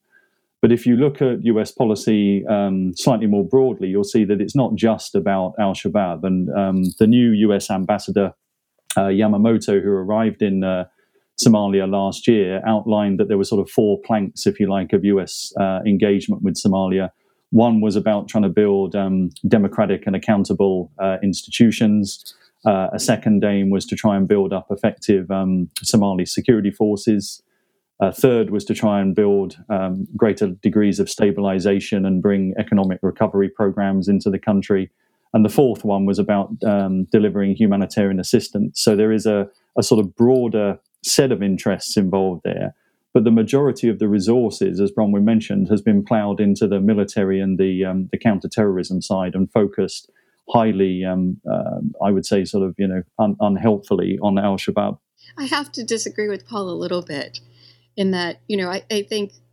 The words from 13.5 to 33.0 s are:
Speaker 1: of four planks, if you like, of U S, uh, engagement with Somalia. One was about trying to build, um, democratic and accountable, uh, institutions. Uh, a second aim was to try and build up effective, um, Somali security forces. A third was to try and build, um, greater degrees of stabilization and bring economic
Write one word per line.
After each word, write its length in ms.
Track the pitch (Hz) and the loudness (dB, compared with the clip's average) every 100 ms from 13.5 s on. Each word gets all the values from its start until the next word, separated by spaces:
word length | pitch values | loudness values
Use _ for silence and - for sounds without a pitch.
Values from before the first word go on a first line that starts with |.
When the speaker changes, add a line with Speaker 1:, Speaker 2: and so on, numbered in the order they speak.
| 101 | -2
Speaker 1:
of 80 | 92 | 0
four 320 | - 107 101 | 0 2 0
planks, 460 | - 110 95 - - | -2 -4 -4 -4 -4
if 120 | 98 | 0
you 80 | 101 | 0
like, 260 | 98 90 | 0 0
of 120 | 101 101 | 0 2
U 160 | 98 | 0
S, 320 | 87 - - - | -2 -8 -10 -4
uh, 220 | 98 95 107 | -2 -2 0
engagement 560 | 98 104 101 - 95 | 2 2 2 0 -2
with 140 | 98 90 | -2 -2
Somalia. 560 | 104 95 95 95 92 - _ _ _ | 0 0 0 0 -2 -8 _ _ _
One 280 | 110 120 113 | 4 4 4
was 160 | 107 101 | 2 0
about 320 | 101 104 - | 0 -2 -2
trying 160 | 113 | 0
to 60 | 98 | 0
build, 460 | 90 104 98 95 101 | 2 2 2 0 -2
um, 340 | 95 95 90 - 104 | -2 0 -2 -4 0
democratic 600 | 117 98 - 101 95 - | 2 2 0 0 -2 -2
and 80 | 95 | -4
accountable, 760 | - 104 95 98 98 92 87 - | 0 0 0 0 0 0 -4 -4
uh, 200 | 95 95 | -4 -2
institutions. 1120 | 101 87 - - 117 104 113 104 101 - - - _ _ 107 | -2 -4 -6 2 2 4 2 2 0 -6 -18 -20 _ _ 0
Uh, 220 | 95 95 | 0 -2
a 60 | 107 | -4
second 460 | - 107 120 104 104 | -2 0 2 2 2
aim 240 | 101 98 | 0 0
was 160 | 98 - | 0 -2
to 100 | 95 | -4
try 220 | 110 98 | 0 0
and 100 | 95 | 2
build 240 | 104 95 | 2 2
up 200 | 95 - | -4 -6
effective, 580 | 101 113 - - 98 90 | -4 -2 -2 0 0 0
um, 400 | 95 95 92 87 - | -2 0 -2 -2 -6
Somali 420 | - 113 101 90 87 | -2 0 2 -2 -4
security 460 | - 95 110 101 | -2 2 2 0
forces. 720 | - 107 104 - 104 95 - _ _ _ _ _ - | 0 0 0 0 0 -2 -12 _ _ _ _ _ -4
A 120 | 98 | -2
third 400 | - 135 120 104 | 2 2 2 0
was 120 | 101 98 | -2 -4
to 100 | 110 | -2
try 240 | 110 101 | 0 0
and 160 | 95 92 | 0 2
build, 420 | 104 101 95 - - | 2 2 -2 -8 -6
um, 380 | 101 95 92 95 - | -4 -4 -6 -8 0
greater 340 | 113 98 101 | 0 0 -4
degrees 500 | 92 107 107 104 95 | -2 -2 2 2 0
of 100 | 95 | -4
stabilization 960 | - 104 98 101 95 92 98 - 101 95 | 0 0 0 -2 -2 0 0 -2 -2 0
and 160 | 92 | 0
bring 320 | 101 98 95 95 | 0 0 -2 -4
economic 400 | 107 104 95 90 | 0 0 0 -2